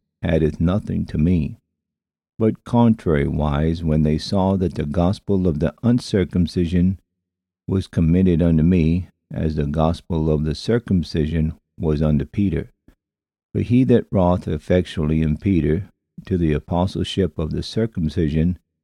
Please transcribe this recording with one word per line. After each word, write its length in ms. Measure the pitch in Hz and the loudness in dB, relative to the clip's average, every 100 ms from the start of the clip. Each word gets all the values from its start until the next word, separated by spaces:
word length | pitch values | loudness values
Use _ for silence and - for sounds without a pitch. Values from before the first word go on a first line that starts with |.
| _ _ | _ _
addeth 400 | 85 82 78 - | -2 0 0 0
nothing 420 | 82 101 - 90 85 | 0 0 -2 -6 -4
to 120 | - | 0
me. 400 | 80 90 73 - _ _ _ _ _ _ _ - | 2 2 -2 -8 _ _ _ _ _ _ _ -2
But 260 | 110 92 | -2 -2
contrariwise, 1160 | - 120 117 110 92 73 71 73 73 71 80 82 | -2 2 4 2 2 0 0 0 -2 0 0 -2
when 200 | 82 78 | 0 0
they 140 | 76 78 | 2 0
saw 400 | - 98 95 95 | -2 -2 0 0
that 200 | 90 - | -2 -4
the 100 | 76 | -4
gospel 600 | 76 87 107 - 98 90 | 0 0 -2 -2 0 0
of 140 | 73 | 0
the 140 | 82 - | -2 -2
uncircumcision 1160 | 113 120 - 104 87 92 85 92 85 87 90 98 _ _ _ _ _ _ - | 0 0 0 -2 0 0 0 0 0 2 0 0 _ _ _ _ _ _ -4
was 180 | 95 - | -4 -2
committed 540 | - 80 87 95 82 | 0 2 4 4 4
unto 220 | 85 80 | 2 4
me, 460 | 82 92 80 87 90 _ _ | 4 4 2 0 -4 _ _
as 260 | - 82 76 | -6 -4 -2
the 100 | 73 | -4
gospel 640 | 76 80 87 - 80 78 | 0 0 -2 -4 -2 0
of 140 | 76 | 0
the 100 | 76 | -2
circumcision 1040 | 71 - 117 - 95 78 85 76 82 78 - _ - | -4 -2 -4 0 -2 -2 -2 -2 0 -2 -4 _ -6
was 220 | 78 76 | -2 0
unto 240 | 78 73 | 2 0
Peter. 460 | 69 - 101 78 - _ _ _ _ _ _ _ _ | -2 -2 -2 -2 -8 _ _ _ _ _ _ _ _
But 120 | 104 | -6
he 200 | 98 120 | 0 2
that 220 | 127 117 - | 4 2 2
wrought 380 | 101 90 90 95 | 2 2 2 -2
effectually 720 | 78 - 90 85 - 76 80 | -6 0 0 0 -2 0 0
in 160 | 80 76 | 0 0
Peter 540 | 98 90 76 80 101 _ _ - | 0 2 2 0 -2 _ _ -20
to 140 | - 92 | -6 -2
the 160 | 80 | 0
apostleship 840 | 73 - 87 92 - 90 - 87 - | 0 -2 -2 -2 -2 -4 -2 -2 -2
of 120 | 80 | -6
the 120 | - | -4
circumcision, 960 | - - 113 - 78 82 78 78 85 87 _ _ | -6 -4 -4 -2 -4 0 0 2 0 -2 _ _